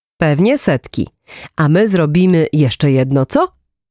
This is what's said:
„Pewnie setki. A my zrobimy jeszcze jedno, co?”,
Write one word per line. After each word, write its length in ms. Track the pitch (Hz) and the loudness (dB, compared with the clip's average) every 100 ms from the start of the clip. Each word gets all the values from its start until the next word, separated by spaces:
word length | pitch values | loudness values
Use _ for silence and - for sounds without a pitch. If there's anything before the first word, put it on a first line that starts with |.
| _ - | _ -4
„Pewnie 420 | 160 147 208 285 | 0 2 2 0
setki. 500 | - 135 - - - - - - - - | -2 -4 -4 -8 -8 -12 -20 -20 -10 -2
A 120 | 151 | 0
my 200 | 170 220 | 2 2
zrobimy 580 | 185 151 165 185 170 156 | 0 0 2 2 2 0
jeszcze 380 | 151 131 - 143 | 0 0 0 0
jedno, 360 | 131 131 139 135 | 0 0 -2 0
co?”, 260 | 294 370 _ _ _ _ | 0 -2 _ _ _ _